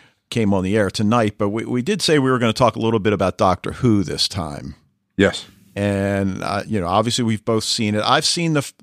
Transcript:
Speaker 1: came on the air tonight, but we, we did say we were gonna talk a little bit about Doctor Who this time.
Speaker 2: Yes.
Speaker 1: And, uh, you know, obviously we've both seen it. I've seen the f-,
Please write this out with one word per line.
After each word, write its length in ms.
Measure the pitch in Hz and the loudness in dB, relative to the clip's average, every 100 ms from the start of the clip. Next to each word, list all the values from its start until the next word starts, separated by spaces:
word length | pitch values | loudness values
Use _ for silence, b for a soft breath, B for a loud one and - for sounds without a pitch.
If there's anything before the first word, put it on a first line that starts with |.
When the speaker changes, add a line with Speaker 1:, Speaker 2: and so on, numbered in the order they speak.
| b b - | b b -8
Speaker 1:
came 240 | 120 104 | -2 2
on 100 | 98 | 2
the 140 | 95 107 | 2 2
air 140 | 95 | 0
tonight, 460 | - 104 120 107 - | 0 0 2 0 0
but 100 | 101 | -2
we, 160 | 110 | -2
we 160 | 113 123 | -4 -4
did 220 | 131 208 | -2 -2
say 160 | - 151 | 2 2
we 120 | 131 | 2
were 80 | 123 | 2
gonna 140 | 117 | 0
talk 240 | 107 120 117 | 2 2 2
a 20 | |
little 220 | 113 113 | 0 0
bit 140 | 107 | 2
about 220 | 98 92 - | 2 0 2
Doctor 360 | 98 90 - | 2 2 -4
Who 320 | - 127 104 | -2 2 2
this 240 | 78 71 - | 0 -4 -4
time. 480 | - 78 71 69 - _ _ _ - | -4 -8 -10 -12 -16 _ _ _ 0
Speaker 2:
Yes. 300 | 98 - - - _ | 0 0 -12 -20 _
Speaker 1:
And, 680 | 101 101 98 98 98 98 92 | -4 -2 0 0 0 -2 -4
uh, 220 | 50 98 - | -4 -4 -4
you 120 | 107 | -4
know, 80 | 85 | 0
obviously 380 | 101 113 123 | 0 0 0
we've 220 | 113 110 - | 0 -2 -2
both 180 | 113 | -2
seen 300 | - - 107 | -2 -2 -2
it. 80 | 107 | 0
I've 220 | 107 143 - | 2 2 0
seen 260 | 170 165 | -2 0
the 60 | 151 | 0
f-, 160 | - - | -2 -4